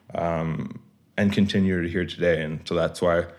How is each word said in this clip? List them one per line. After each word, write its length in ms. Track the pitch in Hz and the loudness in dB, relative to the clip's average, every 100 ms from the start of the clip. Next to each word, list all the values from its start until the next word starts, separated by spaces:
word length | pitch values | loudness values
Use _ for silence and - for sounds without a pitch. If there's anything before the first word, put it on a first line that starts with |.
| _ | _
um, 680 | - 85 82 82 78 - - - _ _ - | -4 -2 -2 -2 -4 -6 -12 -20 _ _ 0
and 160 | 101 | 2
continue 500 | 101 98 104 95 90 | 4 2 4 2 2
to 60 | 85 | 0
hear 180 | 87 85 | -2 -4
today. 360 | - 87 80 | 0 2 2
And 240 | 78 78 - | 0 -6 -4
so 80 | |
that's 280 | 85 82 - | -2 0 0
why 240 | 90 85 82 | 2 2 0